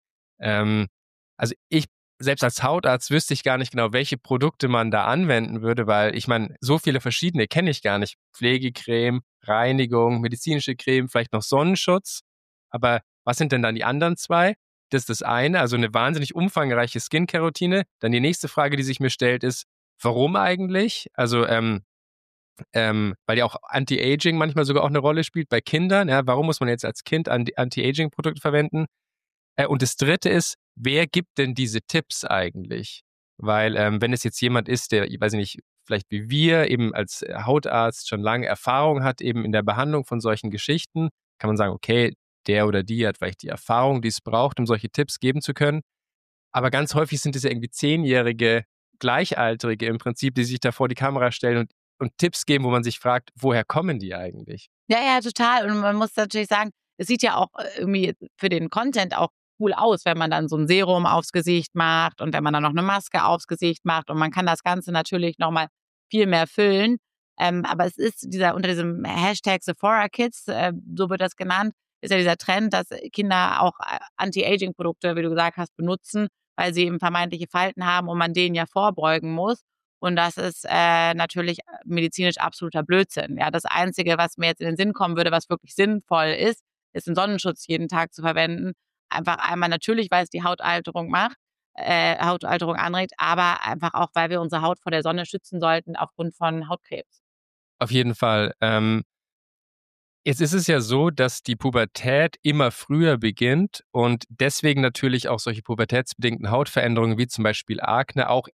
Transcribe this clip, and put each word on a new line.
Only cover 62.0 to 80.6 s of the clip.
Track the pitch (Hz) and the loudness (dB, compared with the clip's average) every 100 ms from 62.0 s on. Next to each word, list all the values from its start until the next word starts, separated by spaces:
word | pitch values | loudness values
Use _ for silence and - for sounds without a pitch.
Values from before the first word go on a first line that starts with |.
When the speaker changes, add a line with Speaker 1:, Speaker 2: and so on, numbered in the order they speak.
| 165 - | 0 -2
Speaker 2:
und | 147 | -4
wenn | 151 | 0
man | 147 | 0
dann | 151 | 2
noch | 147 | 0
eine | 156 | 0
Maske | 190 196 - 175 | 0 0 -2 0
aufs | - 175 - | 2 0 -2
Gesicht | 170 170 165 | -2 -2 -2
macht | 180 160 151 | -2 -2 -2
und | 156 | -2
man | 156 | 0
kann | 185 180 | 0 0
das | 165 | 0
Ganze | - 180 175 | 0 -2 -2
natürlich | 170 160 185 170 165 | -4 -2 -2 -2 -2
noch | 165 | -2
mal | 165 156 _ _ _ _ | 0 -4 _ _ _ _
viel | 220 202 | 2 4
mehr | 170 165 | 4 2
füllen. | - 208 196 214 240 - _ _ - | 2 4 4 2 0 -4 _ _ -2
Ähm, | 175 180 | 0 0
aber | 170 165 180 | -2 0 -2
es | - | 0
ist | 226 - - | -4 -4 -8
dieser, | 185 180 | 0 0
unter | - 185 | 2 -2
diesem | 175 170 170 | -2 -2 -4
Hashtag | - 175 180 208 - 190 | -4 0 0 0 0 -2
Sephora | - 170 202 226 208 | -2 -2 2 2 0
Kids, | - 240 - - | -2 -4 -4 -8
äh, | 113 180 175 175 170 | -2 -2 -4 -10 -4
so | 185 | -2
wird | 190 | 0
das | 185 - | -4 -4
genannt, | 185 185 104 - _ _ | -2 0 -2 -6 _ _
ist | - | 0
ja | 190 | 2
dieser | 175 170 | 4 2
Trend, | - 190 220 | 0 0 2
dass | 185 180 - 269 | 0 -2 -10 -10
Kinder | - 202 185 180 - | -4 0 2 2 2
auch, | 180 - | 2 0
äh, | - - - - | -8 -8 -10 -6
Anti-Aging-Produkte, | 190 190 - 196 185 - 170 165 180 170 | -4 -2 0 0 -2 -4 -4 -2 -2 -2
wie | |
du | 165 | -2
gesagt | 165 170 175 | 0 0 -2
hast, | 170 - | -8 -4
benutzen, | 170 185 - 208 208 - _ - | -4 -4 -4 -4 -4 -6 _ -4
weil | 175 | -4
sie | 170 | 0
eben | 175 175 | 0 0
vermeintliche | 175 175 175 170 170 | -2 0 -2 -6 -4
Falten | 180 185 - 180 | -2 -2 -2 0
haben | 180 175 | 0 0
und | 170 | 0
man | 170 | 0
denen | 170 180 | 2 0
ja | 170 165 | 0 -2
vorbeugen | - 208 190 156 160 160 | 0 0 2 0 0 0
muss. | 160 196 240 _ _ _ _ | -2 -2 -4 _ _ _ _
Und | 180 175 | -2 2
das | 170 - | 0 0
ist, | 185 165 | -6 -6